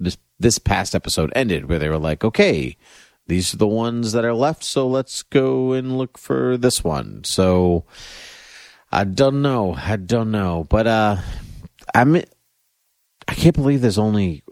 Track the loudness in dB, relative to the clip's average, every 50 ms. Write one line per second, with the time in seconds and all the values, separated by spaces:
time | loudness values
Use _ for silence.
0 | -6 -6 -6 -8 _ _ _ 2 2 2 2 2 0 0 0 0 0 -2 -4 -4
1 | -4 -4 -2 -2 -2 0 0 -2 0 0 -2 -2 -2 -2 -2 -2 0 -2 -2 -2
2 | -2 -2 -2 0 -2 -2 2 4 4 4 4 0 -2 -6 -10 _ _ _ -20 -20
3 | -20 _ _ _ _ -2 -2 -2 -2 -2 0 0 0 0 2 0 -2 -2 -2 -4
4 | -4 -2 -2 0 0 0 0 0 0 0 -2 -4 -8 -6 -4 -2 -2 0 0 -2
5 | -4 -4 -10 -14 -8 0 0 2 2 2 0 0 0 0 -2 -2 -2 -4 -4 -4
6 | -4 -6 _ -14 -6 -4 -2 -2 0 0 0 2 2 0 0 0 -2 -2 -4 -4
7 | -6 -8 -12 -12 -8 -6 0 2 2 4 4 4 4 4 2 2 -2 _ -18 -20
8 | -20 -20 -18 -20 -20 -20 -20 -20 -20 -20 -20 -20 -20 -20 -20 _ _ -4 -2 -2
9 | 0 0 2 2 2 2 2 2 0 0 0 0 0 -2 -2 -4 -4 -4 -4 -4
10 | -2 0 0 0 0 0 -2 -2 -2 -2 -2 -2 -2 0 0 2 2 2 2 2
11 | 2 2 0 -2 -4 -8 -10 -10 -12 -14 -16 -18 -20 -20 _ _ -10 0 2 4
12 | 4 6 4 2 0 _ _ _ _ _ _ _ _ _ _ _ _ _ _ _
13 | _ _ _ _ -10 -8 -4 4 4 4 4 4 2 2 2 4 2 2 2 2
14 | 0 2 2 2 0 0 -2 -6 -12 -16